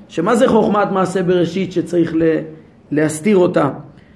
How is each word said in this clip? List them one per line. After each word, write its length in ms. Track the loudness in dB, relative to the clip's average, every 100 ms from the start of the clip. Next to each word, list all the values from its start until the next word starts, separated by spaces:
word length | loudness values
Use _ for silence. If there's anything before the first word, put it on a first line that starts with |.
| -10
שמה 280 | -4 0 2
זה 120 | 4
חוכמת 440 | 4 2 0 0
מעשה 300 | 0 -2 -2
בראשית 500 | 0 0 0 -2 -4
שצריך 420 | -4 -2 -2 0
ל-, 240 | 0 0 0 -4 -16 -20 -20 -6
להסתיר 460 | -2 -2 -2 2 2
אותה? 340 | 2 2 -2 -4 -16 -20 _